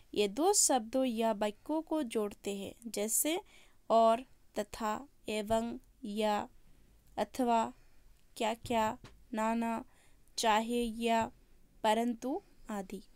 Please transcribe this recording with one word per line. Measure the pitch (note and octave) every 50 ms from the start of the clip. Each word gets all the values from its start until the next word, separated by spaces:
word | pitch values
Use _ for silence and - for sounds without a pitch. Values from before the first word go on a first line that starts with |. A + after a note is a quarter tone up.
| - - -
ये | - G#3 G3+
दो | G3+ C4+ D#4+ G4 G#4
शब्दों | - - - C#4 B3 A3 A3+ - C4 C4
या | B3+ A3 A3 A3+ A3+ G#3+
वाक्यों | G3+ G#3+ G#3+ G#3 - - - D4+ D#4+
को | D#4 - D#4+ D#4 C#4+
जोड़ते | A3+ - A3+ G#3 G#3 G#3+ - - G3+ G3+
हैं, | G3 G3 - - - -
जैसे | A3+ - G3+ G#3 A3 - - - D4+ E4 G4 - - - - - - _ - _ -
और, | A3 A3+ A3+ A3+ A3+ B3 C4 - - _ - - -
तथा, | G#3+ G#3 - - - A3+ G#3+ G#3+ A#3 C#4 - _ - - -
एवं, | G#3+ G#3+ G3+ G#3+ A3 A3+ A#3 A#3 A#3+ C4 - _ _ - -
या, | G#3 G3+ A3 G#3+ G#3+ G#3 G#3 A#3 - - - - - - - - - - - _ - -
अथवा, | - A3 - - - B3 A#3+ A#3 A3+ A3+ A#3+ - - - - - - - - - - - - -
क्या | - A#3 G#3+ A#3 A3+ -
क्या, | - A#3+ A3+ A3 A3 B3 - - - - - - - A#3+
नाना, | G#3+ A3 A3 A3+ A#3 A#3 A3+ A3+ A3+ - - - _ - - - - - - -
चाहे | - A#3 A3 G#3+ A3 A3+ A3+ A#3+ A#3+
या | A#3+ A3+ G#3+ A#3 A#3 A#3 A3+ A3+ A3+ B3 - - - _ - - - _ _ - -
परंतु | A3 A3 A3+ A#3+ A#3+ A3+ - - B3+ D4+ G4+ - - - - - -
आदि। | G#3+ G3+ F#3+ - G3 G3 - - -